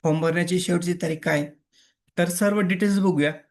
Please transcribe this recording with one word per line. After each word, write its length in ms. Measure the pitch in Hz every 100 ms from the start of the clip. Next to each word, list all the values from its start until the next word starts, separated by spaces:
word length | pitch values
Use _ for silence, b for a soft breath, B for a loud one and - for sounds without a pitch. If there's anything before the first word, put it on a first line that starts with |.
फॉर्म 180 | 165 160
भरण्याची 380 | 165 165 175 180
शेवटची 340 | 180 175 175
तारीख 240 | 175 165 160
काय. 280 | 180 151 147 - _ b b b _ -
तर 120 | 175
सर्व 300 | 175 202 208
डिटेल्स 400 | 185 185 208 196
बघूया. 340 | 190 151 147 151 _